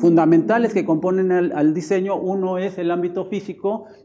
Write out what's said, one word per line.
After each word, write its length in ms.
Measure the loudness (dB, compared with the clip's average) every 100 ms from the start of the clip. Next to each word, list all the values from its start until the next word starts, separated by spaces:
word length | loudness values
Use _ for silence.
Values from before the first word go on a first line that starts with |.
fundamentales 720 | 4 4 6 4 4 2 0
que 100 | 0
componen 480 | 0 0 0 0 0
al, 200 | 0 0
al 220 | 0 0 0
diseño. 440 | -2 -2 -2 -4
Uno 380 | -4 -2 -2 -2
es 220 | -4 -4
el 100 | -4
ámbito 360 | -2 -4 -6 -6
físico, 600 | -8 -8 -6 -6 -6 -8 -20